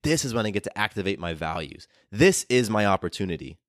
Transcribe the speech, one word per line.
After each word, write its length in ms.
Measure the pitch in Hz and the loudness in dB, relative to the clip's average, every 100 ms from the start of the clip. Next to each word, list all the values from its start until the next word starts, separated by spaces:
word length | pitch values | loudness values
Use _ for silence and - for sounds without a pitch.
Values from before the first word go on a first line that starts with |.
This 200 | 151 160 | -2 0
is 80 | 135 | 0
when 140 | 117 107 | -2 -2
I 40 | |
get 120 | 101 | -2
to 140 | - - | -4 -4
activate 400 | 107 - 95 98 | -4 -2 -2 -2
my 160 | 85 | -4
values. 540 | 80 80 80 78 - - _ _ | -6 -6 -6 -8 -12 -20 _ _
This 340 | 104 180 185 - | 4 4 4 2
is 220 | 127 113 | 2 4
my 160 | 107 104 | 2 2
opportunity. 720 | 95 85 - 95 82 - 85 | 2 0 -6 -6 -6 -10 -18